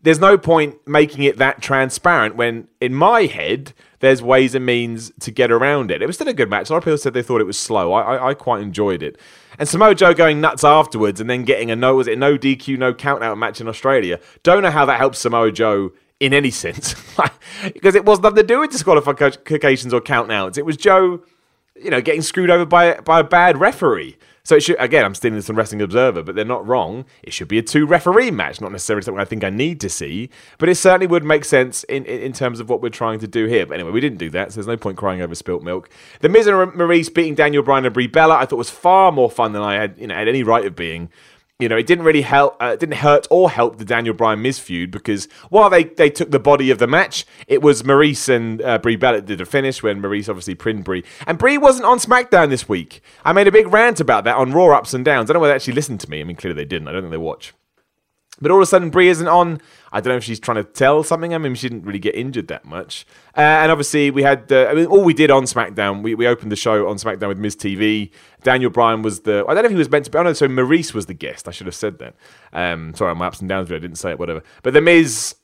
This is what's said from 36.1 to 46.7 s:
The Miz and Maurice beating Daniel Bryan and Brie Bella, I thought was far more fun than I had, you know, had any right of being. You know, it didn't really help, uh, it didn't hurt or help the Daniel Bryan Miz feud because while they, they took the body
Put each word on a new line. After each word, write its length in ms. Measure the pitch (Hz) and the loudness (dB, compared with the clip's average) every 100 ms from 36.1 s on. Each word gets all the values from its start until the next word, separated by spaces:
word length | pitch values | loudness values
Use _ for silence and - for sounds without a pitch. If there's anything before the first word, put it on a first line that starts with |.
| - | -4
The 60 | 156 | 2
Miz 200 | 214 208 | 4 4
and 260 | 196 185 | 2 0
Maurice 340 | 180 170 170 165 | 0 0 0 0
beating 280 | - 160 147 | -2 -2 0
Daniel 260 | 147 147 | 0 2
Bryan 220 | 143 135 | 2 0
and 100 | 127 | 0
Brie 140 | 117 120 | -2 -2
Bella, 280 | 156 160 160 | 2 4 4
I 100 | 127 | 2
thought 100 | 120 | -4
was 140 | 120 | -8
far 420 | - 175 190 190 | -2 4 6 6
more 180 | 151 120 | 4 0
fun 220 | - 113 | 0 -4
than 100 | 104 | -2
I 120 | 104 | -4
had, 220 | 101 104 92 | -2 -4 -8
you 120 | 110 | -10
know, 60 | 90 | -4
had 100 | 107 | -2
any 160 | 131 | -2
right 220 | 113 113 | 0 0
of 100 | 98 | 0
being. 360 | 85 85 82 85 _ _ _ _ _ | -8 -10 -10 -14 _ _ _ _ _
You 100 | 120 | -2
know, 80 | 110 | -2
it 100 | 117 | 0
didn't 180 | 175 | 2
really 180 | 165 151 | 4 2
help, 380 | 139 139 139 - | 2 2 2 0
uh, 100 | 120 | -6
it 80 | 113 | -4
didn't 160 | 165 143 | -4 -2
hurt 320 | 147 147 - | 2 2 4
or 180 | 170 180 | 4 4
help 300 | 135 120 104 | 2 -2 -2
the 60 | |
Daniel 300 | 107 117 117 | -4 -2 -2
Bryan 280 | 98 117 107 | 0 0 0
Miz 160 | 123 131 | -4 -6
feud 320 | - 87 90 | -8 -8 -8
because 380 | 104 - 101 - _ - | -10 -6 -6 -6 _ 0
while 220 | 208 208 | 4 6
they, 140 | 180 | 4
they 260 | 165 - 151 | 2 2 2
took 220 | 147 170 | 2 -2
the 80 | 143 | 0
body 320 | 139 143 131 | 4 2 4